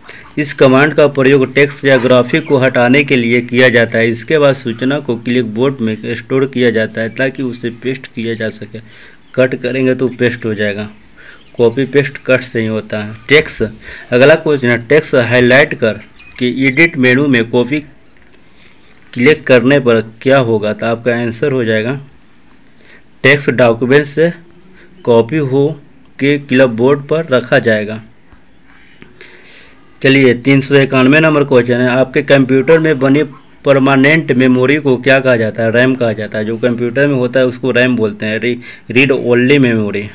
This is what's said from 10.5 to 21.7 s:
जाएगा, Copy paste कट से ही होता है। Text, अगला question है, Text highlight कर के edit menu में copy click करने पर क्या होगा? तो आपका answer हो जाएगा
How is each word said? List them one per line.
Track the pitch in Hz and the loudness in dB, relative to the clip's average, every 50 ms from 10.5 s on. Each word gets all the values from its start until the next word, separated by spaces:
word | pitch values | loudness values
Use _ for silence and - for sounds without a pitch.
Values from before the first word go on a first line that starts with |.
| 107 | -4
जाएगा, | 98 104 104 98 104 107 104 - - - - - - - - - - - - - | -4 -4 -4 -4 -6 -10 -12 -14 -20 -20 -20 -20 -20 -20 -20 -20 -20 -20 -12 -4
Copy | - 120 117 117 139 135 | 0 0 0 0 0 -4
paste | 127 127 143 139 143 - - - | -2 0 -2 -2 -2 -6 -8 -4
कट | - 131 123 | -2 -2 -2
से | 127 - - 117 | -2 -4 -6 -4
ही | 110 | -4
होता | 110 110 107 104 - 107 107 | -4 -4 -6 -6 -8 -8 -10
है। | 107 104 110 110 - - | -10 -10 -14 -10 -2 0
Text, | 139 156 147 - - - 113 104 - - - - - - - - | 2 2 2 0 -4 -6 -6 -6 -8 -10 -20 -20 -20 -18 -8 -2
अगला | 120 123 131 143 160 | 2 4 6 6 4
question | 165 - 160 147 135 120 | 4 2 -2 -2 0 0
है, | 120 120 117 120 | 0 -2 -2 0
Text | 113 139 156 - - - | 0 0 0 0 0 0
highlight | 131 117 110 123 127 123 120 123 135 156 156 - | 0 0 2 2 2 4 4 4 4 2 0 -2
कर | 135 123 110 104 104 - - - - - - - - | -4 -4 -4 -4 -6 -12 -20 -20 -20 -20 -18 -10 -6
के | 127 123 117 131 135 | -4 -4 -2 -2 -2
edit | 135 127 143 165 170 165 | -2 0 2 0 0 0
menu | 135 127 127 127 131 147 | 0 2 2 2 2 2
में | 143 131 117 110 113 | 2 2 0 0 0
copy | 113 123 123 120 147 151 143 - - _ _ _ - - _ _ - - _ _ _ - - - _ _ - - - - - - - | 0 -2 0 0 -4 -6 -6 -10 -18 _ _ _ -20 -20 _ _ -20 -20 _ _ _ -20 -20 -20 _ _ -20 -20 -20 -20 -20 -12 -4
click | 123 120 143 156 156 - | 0 2 2 2 2 2
करने | - 131 123 113 131 143 143 | 2 2 4 4 4 2 2
पर | 131 120 117 113 110 113 - - | 2 2 2 0 0 -4 -8 -6
क्या | - 135 135 | 0 2 2
होगा? | 139 127 113 113 107 104 104 104 | 2 2 0 -2 -2 -2 -4 -4
तो | 104 110 | -4 -4
आपका | 113 117 117 117 123 120 | -4 -4 -4 -2 -4 -2
answer | 120 120 117 113 - 151 147 | -2 -4 -6 -6 -4 -4 -4
हो | 131 131 117 | -2 -2 -2
जाएगा | 110 | -2